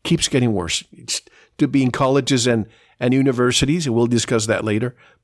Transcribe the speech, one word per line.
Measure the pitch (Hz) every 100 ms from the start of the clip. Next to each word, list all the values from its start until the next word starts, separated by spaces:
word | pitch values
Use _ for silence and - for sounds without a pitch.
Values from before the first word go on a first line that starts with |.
keeps | - 165 -
getting | 143 120
worse. | 101 85 - -
It's | - - - - _ _ -
to | 143
be | 139
in | 127
colleges | - 135 139 127 131 123
and, | 117 101 _ _ _
and | 123
universities, | 131 135 123 123 123 139 175 143
and | 117
we'll | 120
discuss | 120 - 120 110
that | 104
later. | 110 107 123 - - _